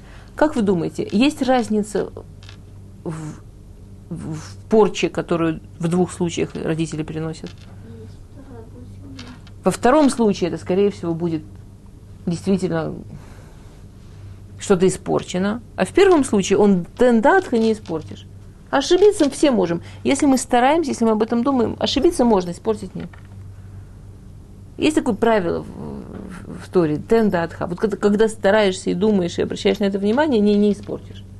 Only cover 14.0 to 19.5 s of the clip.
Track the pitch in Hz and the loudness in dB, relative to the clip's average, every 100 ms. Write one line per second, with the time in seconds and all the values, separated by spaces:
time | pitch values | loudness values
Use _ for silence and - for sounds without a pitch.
14 | - - - - - - - 185 185 190 | -20 -20 -18 -18 -20 -8 0 4 4 2
15 | 170 147 - 180 196 240 - - 190 - | -2 -2 -2 -4 -4 -4 -8 -4 0 4
16 | 392 330 254 208 185 165 202 185 170 - | 6 6 4 0 2 4 4 4 0 2
17 | 247 226 277 381 370 233 226 214 - 160 | 4 6 6 4 2 0 2 0 -4 -8
18 | - - - - - - - 277 277 359 | -8 -16 -18 -20 -20 -20 -4 -2 2 6
19 | 415 381 285 - 294 | 6 6 2 4 2